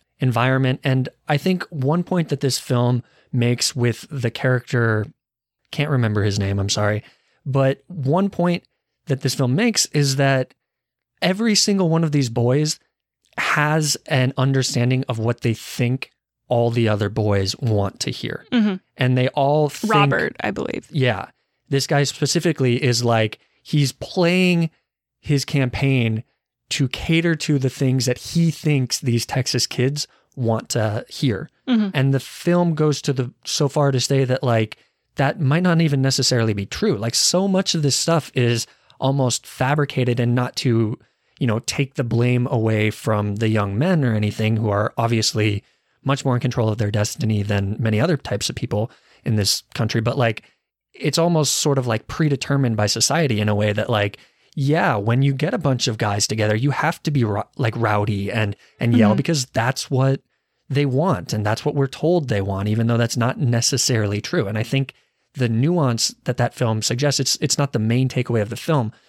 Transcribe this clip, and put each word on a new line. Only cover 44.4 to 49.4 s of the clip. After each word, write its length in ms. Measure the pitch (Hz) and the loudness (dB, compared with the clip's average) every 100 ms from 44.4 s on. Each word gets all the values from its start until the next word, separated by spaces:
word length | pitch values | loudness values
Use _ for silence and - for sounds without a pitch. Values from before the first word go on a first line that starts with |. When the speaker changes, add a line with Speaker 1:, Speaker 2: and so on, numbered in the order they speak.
| 110 110 | 0 0
Speaker 1:
who 140 | 110 | 0
are 220 | 101 110 - | 0 -2 0
obviously 640 | 117 113 - 110 107 101 - _ _ _ | 0 0 0 0 0 -2 -8 _ _ _
much 200 | 131 139 | -4 -2
more 100 | 135 | 0
in 60 | 123 | 0
control 280 | 120 123 110 | -2 0 0
of 80 | 107 | 0
their 120 | 104 | -2
destiny 520 | 107 104 - 110 104 | 0 -2 -2 -2 0
than 340 | 101 101 98 107 | 0 0 -2 -2
many 220 | 110 107 | 0 0
other 160 | 165 147 | 0 -2
types 320 | - 104 - | -2 -6 -6
of 80 | - | -6
people 340 | - 104 113 - _ _ | -4 -4 -4 -8 _ _
in 120 | - | -2
this 260 | 107 | 0